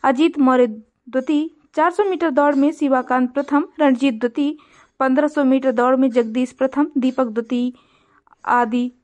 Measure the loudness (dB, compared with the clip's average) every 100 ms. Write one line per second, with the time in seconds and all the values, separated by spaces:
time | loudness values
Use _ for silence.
0 | 0 2 0 2 2 4 2 -2 -20 _
1 | -8 -6 -2 -2 -4 _ _ -2 0 0
2 | -2 0 0 2 2 2 0 0 0 0
3 | 0 -2 0 -4 -2 -2 -2 0 0 2
4 | 0 -2 -6 -2 -4 -6 _ _ _ _
5 | 0 0 0 0 2 2 2 0 2 2
6 | 2 0 -2 -2 -6 -2 -4 -2 -2 0
7 | -2 -2 -4 -4 -4 -4 -4 -8 _ _
8 | _ _ _ _ -2 0 0 -2 -4 _